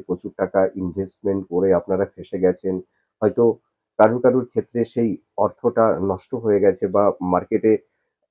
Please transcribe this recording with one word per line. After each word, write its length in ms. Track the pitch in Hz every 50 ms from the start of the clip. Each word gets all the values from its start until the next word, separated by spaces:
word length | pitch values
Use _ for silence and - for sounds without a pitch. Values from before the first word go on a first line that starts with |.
| -
প্রচুর 240 | - 90 - - 98 - -
টাকা 180 | 95 90 - 98 95 - - 95
ইনভেস্টমেন্ট 600 | 92 87 80 95 95 95 - _ - 98 98 98 95 -
করে 160 | 85 90 95 95 90 85
আপনারা 260 | - 98 95 95 98 - _
ফেঁসে 240 | 92 - - - 90 92
গেছেন, 300 | 90 90 - - 95 92 92 - _ _ _ _ _ _ _
হয়তো 220 | 110 101 - 120 120 113 104 - _ _ _ _ _ _ _ -
কারুর 200 | 107 110 120 123 123
কারুর 220 | 123 120 127 120 -
ক্ষেত্রে 280 | - 113 - - - 120 113
সেই 240 | - - 123 117 107 90 - _ _ _ 98 104
অর্থটা 420 | 98 - _ - 117 117 113 113 110 85 90 95 98
নষ্ট 220 | 95 - - - 131 113 113
হয়ে 160 | 107 101 95 101
গেছে 220 | 98 92 - 110 92 95
বা 80 | 101 104 98 - - 92 90
মার্কেটে 400 | 90 90 87 - 110 101 - 110 107 101 - _ _ _ _ _ _ _ _ _